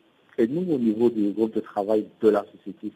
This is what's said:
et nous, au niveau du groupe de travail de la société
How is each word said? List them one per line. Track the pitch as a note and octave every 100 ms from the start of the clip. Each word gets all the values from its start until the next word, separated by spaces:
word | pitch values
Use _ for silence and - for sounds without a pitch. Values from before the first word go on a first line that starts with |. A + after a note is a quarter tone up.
| _ _ _ -
et | A#2
nous, | D#3 F#3
au | C#3+
niveau | A2+ G#2+ A#2+
du | A2 G2+
groupe | G2 A2+
de | A2
travail | - - G2+ A2 G#2+ -
de | A2
la | G#2 G2+
société | - - - G#2+